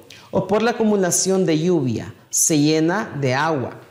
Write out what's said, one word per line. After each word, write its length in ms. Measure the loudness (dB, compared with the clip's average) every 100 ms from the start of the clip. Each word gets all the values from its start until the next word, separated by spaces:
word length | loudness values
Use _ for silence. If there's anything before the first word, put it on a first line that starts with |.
| -20 -20 -6
o 160 | -4 0
por 160 | 0
la 100 | 0
acumulación 720 | 0 2 2 0 0 0 0
de 140 | 2 0
lluvia 560 | 2 0 0 -4 -8 -16 -8
se 280 | -2 2 2
llena 540 | 2 2 2 0 -4 -4
de 140 | -2
agua. 380 | 0 0 -2 -4 -10 -20